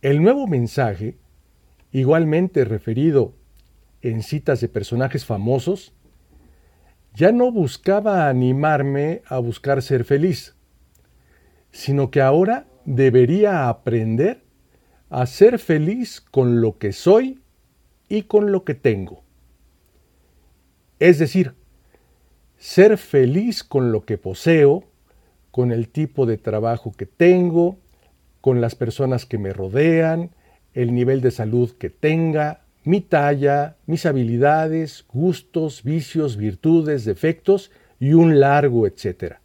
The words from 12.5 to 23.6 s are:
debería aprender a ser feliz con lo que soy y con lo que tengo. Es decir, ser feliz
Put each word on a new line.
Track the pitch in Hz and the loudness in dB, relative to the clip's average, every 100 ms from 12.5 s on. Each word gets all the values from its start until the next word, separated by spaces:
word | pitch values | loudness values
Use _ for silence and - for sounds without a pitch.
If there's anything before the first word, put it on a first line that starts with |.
| - - _ | -2 -6 _
debería | - 127 131 123 123 180 208 180 127 | -6 2 4 4 4 4 2 2 -2
aprender | 113 - 113 110 113 175 254 _ _ _ _ _ _ _ | -4 -4 -2 -2 0 -2 -2 _ _ _ _ _ _ _
a | 135 127 | -6 -6
ser | - 214 240 | 4 4 4
feliz | - 156 151 233 240 - | -2 0 0 -4 -8 -12
con | _ - 123 120 | _ 0 2 2
lo | 113 - | 0 -2
que | 104 | -8
soy | 98 - 214 262 262 _ _ _ _ _ _ _ | -2 4 4 2 -8 _ _ _ _ _ _ _
y | 208 | -6
con | 208 214 208 | 0 0 2
lo | 196 | -2
que | 190 | -4
tengo. | 143 131 101 92 - _ _ _ _ _ _ _ _ _ _ _ _ _ _ _ _ _ _ | -4 -2 -2 -8 -16 _ _ _ _ _ _ _ _ _ _ _ _ _ _ _ _ _ _
Es | 170 156 | 4 4
decir, | 156 185 151 - _ _ _ _ _ _ _ _ _ _ | 2 0 -2 -4 _ _ _ _ _ _ _ _ _ _
ser | - - 208 208 | -2 4 6 4
feliz | - 143 123 156 233 214 | 0 0 2 0 -4 -6